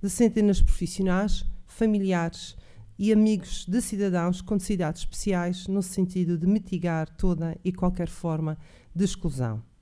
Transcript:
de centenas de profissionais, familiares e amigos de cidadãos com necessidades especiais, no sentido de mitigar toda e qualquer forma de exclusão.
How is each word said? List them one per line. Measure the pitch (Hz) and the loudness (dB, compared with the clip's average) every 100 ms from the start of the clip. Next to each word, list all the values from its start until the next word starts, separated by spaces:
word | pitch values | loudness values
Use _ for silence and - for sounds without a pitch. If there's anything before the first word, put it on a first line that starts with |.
de | 196 | -4
centenas | - 233 - 208 190 | 2 2 4 4 6
de | |
profissionais, | - - 175 - 190 180 208 - - - - | 6 6 0 -2 0 2 2 2 0 -4 -12
familiares | - 226 208 190 180 170 - - - - - - - | -2 2 2 2 0 -2 -6 -16 -18 -20 -20 -20 -4
e | 202 | 2
amigos | 214 214 214 - - - | 4 4 2 -2 -6 -2
de | 208 | -2
cidadãos | 240 202 202 180 170 180 | -2 -2 0 0 0 -2
com | - 208 | -2 -4
necessidades | 185 196 165 160 | 0 -2 -2 -2
especiais, | - - - 185 175 180 - | -6 -4 -2 0 -2 -4 -4
no | 196 | -2
sentido | 185 - 185 185 175 170 | -2 -2 -2 0 -2 0
de | 175 | 2
mitigar | 214 208 185 175 160 156 | 0 -2 -4 -2 -2 -4
toda | - 185 175 165 160 | 0 0 0 -4 -4
e | 185 | -6
qualquer | 180 185 180 170 | -2 -2 0 -6
forma | - 170 160 156 156 - - - 170 | -4 -4 -2 -4 -6 -12 -20 -14 -2
de | |
exclusão. | 196 - 175 135 113 110 113 _ | -2 0 -6 -2 -4 -4 -10 _